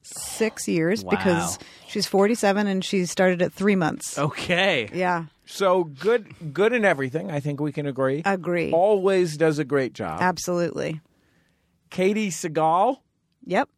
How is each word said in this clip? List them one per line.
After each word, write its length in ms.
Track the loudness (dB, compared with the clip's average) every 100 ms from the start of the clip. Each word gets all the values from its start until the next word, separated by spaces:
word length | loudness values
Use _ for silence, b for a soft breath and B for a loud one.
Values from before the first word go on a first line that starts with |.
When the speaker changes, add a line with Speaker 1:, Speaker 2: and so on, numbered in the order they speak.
Speaker 1:
six 640 | -16 -14 -12 -4 -4 -4 -2
years 360 | 0 0 -2
because 540 | -2 0 2 2 -2 -6
Speaker 2:
Wow. 80 | B B -10
Speaker 1:
she's 180 | -6 0
forty-seven 600 | 2 2 4 2 2 0
and 180 | 0
she 220 | 0 -2 -2
started 360 | 2 2 2
at 100 | -2
three 240 | 0 2 2
months. 420 | 0 -2 -8 -4
Speaker 2:
Okay. 680 | -4 -4 -2 0 2 0 -2
Speaker 1:
Yeah. 320 | -2 -2 -2 -6 _ -16
Speaker 3:
So 380 | 0 2 2
good, 720 | 0 -2 0 0 -2 -12 -8
good 180 | 0 2
in 120 | 4
everything. 460 | 2 2 -2 -4 -4
I 100 | -4
think 200 | -4 -4
we 120 | -4
can 140 | -4 -6
agree. 360 | 0 0 0
Speaker 1:
Agree. 460 | 0 -2 -2 -2 0
Speaker 3:
Always 640 | 2 4 4 4 2 2 2
does 220 | 2 2
a 60 |
great 280 | 0 0 0
job. 240 | -4 -6 0
Speaker 1:
Absolutely. 800 | 0 0 -2 -2 -2 -4 -6 -8 _ _ _ _ _ _ _ _ _
Speaker 3:
Katie 400 | 0 0 2 -2
Sagal. 680 | -4 -4 0 2 4 2 0 _ _ _ _ -4
Speaker 1:
Yep. 220 | -2 -2